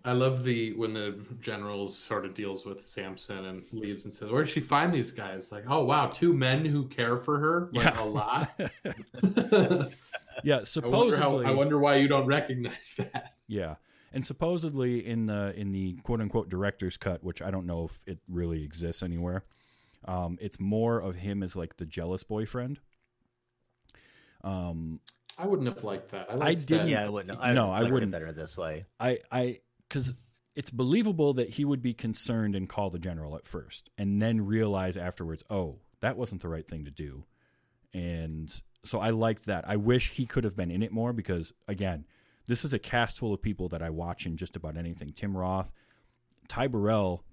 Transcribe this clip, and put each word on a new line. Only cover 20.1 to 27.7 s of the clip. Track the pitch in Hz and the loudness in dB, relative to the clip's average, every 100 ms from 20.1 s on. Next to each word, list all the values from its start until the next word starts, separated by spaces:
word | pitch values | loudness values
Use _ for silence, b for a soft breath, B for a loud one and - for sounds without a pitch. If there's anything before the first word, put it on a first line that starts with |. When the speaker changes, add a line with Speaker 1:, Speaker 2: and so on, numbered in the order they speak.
| 92 87 87 | -4 -4 -6
Speaker 2:
it's | 104 - | -8 -4
more | 98 110 113 117 | 0 2 2 2
of | 95 90 | -2 -6
him | 95 101 | -4 -4
as, | 90 92 | -4 -6
like, | 82 - | -8 -8
the | 82 | -8
jealous | 90 85 95 | -6 -4 -6
boyfriend. | - 107 110 127 127 143 _ _ _ _ _ _ _ _ _ _ _ b b b b b | -4 -6 -4 -6 -6 -8 _ _ _ _ _ _ _ _ _ _ _ b b b b b
Um, | 95 95 87 82 80 80 - _ - - | -6 -4 -4 -4 -6 -8 -14 _ -20 -6
Speaker 1:
I | 185 | 0
wouldn't | 180 123 | 0 0
have | 101 | -4
liked | 104 95 - | -6 -6 -8
that. | 98 90 | -10 -6
I | |
Speaker 2:
I | 123 | 0
Speaker 1:
liked | 151 170 135 | 2 2 2
Speaker 2:
didn't | 160 165 | 2 4
Speaker 1:
that. | |
Speaker 3:
Yeah, | 107 104 | 2 0
I | |
wouldn't. | 104 92 - | -4 -6 -2
I | 123 | 4
Speaker 2:
No, | 123 104 | 4 4